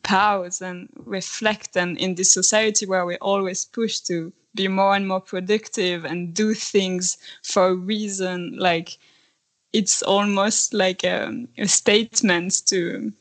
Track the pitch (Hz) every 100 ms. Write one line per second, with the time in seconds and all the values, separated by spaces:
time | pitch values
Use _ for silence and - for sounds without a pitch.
0 | - 196 208 202 180 185 185 180 196 -
1 | - 190 - - 214 214 - 185 175 165
2 | 190 175 185 190 185 214 220 208 196 185
3 | 180 175 196 196 190 190 - - 226 -
4 | - 170 165 _ _ 190 190 190 196 196
5 | 196 190 - 185 185 214 - - 180 175
6 | 165 170 175 170 214 220 - 202 185 180
7 | 185 - - - - 202 185 185 185 214
8 | 208 190 185 180 175 - 185 170 170 -
9 | _ _ _ _ _ _ _ 220 190 -
10 | - 196 208 196 208 - - 208 185 185
11 | 180 185 - 110 240 - 208 - - 208
12 | 233 190 214 175 180 - - 190 170 190
13 | 220 202